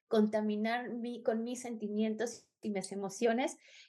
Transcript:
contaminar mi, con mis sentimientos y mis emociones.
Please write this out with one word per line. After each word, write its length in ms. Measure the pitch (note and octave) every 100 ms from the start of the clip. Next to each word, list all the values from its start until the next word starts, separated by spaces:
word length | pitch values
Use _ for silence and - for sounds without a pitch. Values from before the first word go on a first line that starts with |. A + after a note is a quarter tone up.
| -
contaminar 800 | A3 G#3+ G#3+ G#3+ G#3 A3 A#3+ B3
mi, 340 | A#3+ A#3 A#3+
con 220 | A#3+ A3+
mis 160 | A#3 B3+
sentimientos 880 | B3 A3+ G#3 G#3 A3 A3 A#3+ - _ _
y 80 | A3
mis 220 | G3+ F#3
emociones. 680 | G3 G3 F#3+ A#3 A3+ D4+ - - -